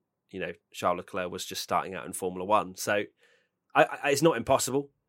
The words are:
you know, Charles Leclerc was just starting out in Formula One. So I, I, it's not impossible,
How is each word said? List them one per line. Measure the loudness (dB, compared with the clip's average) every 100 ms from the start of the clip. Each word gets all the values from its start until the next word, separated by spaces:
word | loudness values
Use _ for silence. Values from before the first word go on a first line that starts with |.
| _ _ _
you | -8
know, | -8 -8 _
Charles | -2 0 0
Leclerc | -4 -6 -6
was | -6 -8
just | -10
starting | -2 -2 0
out | -8 -10
in |
Formula | -6 -6 -4
One. | 2 2 2 -6
So | -2 0 -2 _ _ _ _ _ _
I, | 4 4 2
I, | 0
it's | 4
not | 4 2
impossible, | 2 2 2 -4 -6 _